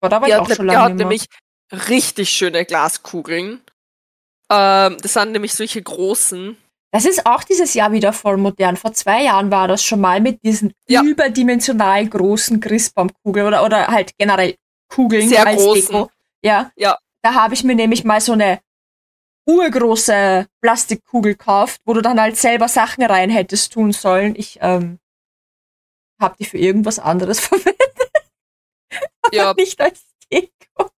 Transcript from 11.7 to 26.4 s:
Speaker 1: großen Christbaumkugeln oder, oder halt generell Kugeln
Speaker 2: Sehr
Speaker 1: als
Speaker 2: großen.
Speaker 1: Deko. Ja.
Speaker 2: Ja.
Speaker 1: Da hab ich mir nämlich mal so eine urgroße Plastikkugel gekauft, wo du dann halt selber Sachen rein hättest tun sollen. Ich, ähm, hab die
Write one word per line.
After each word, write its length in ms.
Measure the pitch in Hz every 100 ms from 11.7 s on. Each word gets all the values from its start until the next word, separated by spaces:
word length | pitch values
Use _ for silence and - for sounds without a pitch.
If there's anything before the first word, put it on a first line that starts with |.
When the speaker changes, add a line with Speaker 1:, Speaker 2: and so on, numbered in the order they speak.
| 233 202 196 214
Speaker 1:
großen 520 | 214 185 214 - 220
Christbaumkugeln 840 | 220 214 233 - 185 - 208 196 202
oder, 180 | 208
oder 240 | 214 214 -
halt 300 | 220 185 -
generell 380 | 208 196 185 - _ _ _
Kugeln 380 | - 247 214 214
Speaker 2:
Sehr 160 | 240 208
Speaker 1:
als 160 | 214
Speaker 2:
großen. 240 | 202 208 190
Speaker 1:
Deko. 220 | 208 - _ _ _
Ja. 300 | 208 208 254 _
Speaker 2:
Ja. 220 | 202 - _ _
Speaker 1:
Da 140 | 226 254
hab 160 | 220
ich 120 | 254
mir 120 | 254 240
nämlich 280 | 226 233 233
mal 160 | 214
so 100 | 220
eine 280 | 220 202 180 _ _ _ _ _ _ _ _ -
urgroße 1000 | 339 339 254 233 220 - 202 196 190 190 _
Plastikkugel 720 | 233 233 - 220 _ 240 208
gekauft, 480 | 202 - 202 208 - -
wo 80 |
du 80 | 226
dann 180 | 226 240
halt 180 | 220 220
selber 300 | 247 233 233
Sachen 360 | 254 226 -
rein 260 | 240 190 185
hättest 440 | 226 185 202 -
tun 180 | - 214
sollen. 440 | 202 196 185 202 208
Ich, 220 | 208 -
ähm, 360 | 180 180 175 175 _ _ _ _ _ _ _ _ _ _ _ _
hab 180 | 196
die 80 | -